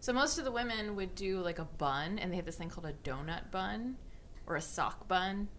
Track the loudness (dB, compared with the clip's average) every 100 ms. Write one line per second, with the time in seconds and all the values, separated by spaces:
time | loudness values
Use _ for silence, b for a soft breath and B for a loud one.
0 | 2 6 6 4 2 2 2 0 0 0
1 | -2 0 2 2 2 0 -4 2 2 4
2 | 2 0 0 0 -2 -4 -6 -4 -6 -4
3 | -2 -2 -2 -4 -2 -2 0 -2 -4 -6
4 | b b b b -2 -2 0 0 0 0
5 | 2 2 4 0 -2